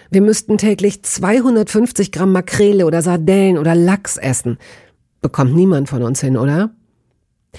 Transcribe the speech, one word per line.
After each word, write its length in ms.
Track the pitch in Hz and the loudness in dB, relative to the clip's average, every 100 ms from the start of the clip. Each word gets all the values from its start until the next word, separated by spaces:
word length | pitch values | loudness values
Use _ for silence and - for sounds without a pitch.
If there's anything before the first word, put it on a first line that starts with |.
| - | -2
Wir 80 | 196 | 2
müssten 360 | 208 214 - 208 | 2 0 -2 0
täglich 440 | 214 202 202 - | 0 0 -2 -4
zweihundertfünfzig 1120 | - - 185 247 254 220 208 214 240 - 196 | -10 -4 0 0 2 0 0 -2 -2 -2 -4
Gramm 180 | 147 190 | -2 0
Makrele 560 | 185 185 - 202 196 165 | 0 -2 0 2 2 2
oder 160 | 170 | 0
Sardellen 560 | 180 175 160 196 196 165 | 0 0 2 2 2 2
oder 160 | 165 | 2
Lachs 420 | 170 175 202 - - | 2 2 0 -4 -6
essen. 420 | 135 123 120 117 - - _ _ _ - | -4 -4 -4 -8 -12 -20 _ _ _ -8
Bekommt 360 | - - 131 160 | -6 -2 0 2
niemand 320 | 190 143 143 | 2 2 -2
von 160 | 127 | -4
uns 160 | 120 139 | -4 -2
hin, 160 | 135 123 | -2 0
oder? 340 | 135 156 220 _ _ _ _ _ _ _ _ | 0 0 -4 _ _ _ _ _ _ _ _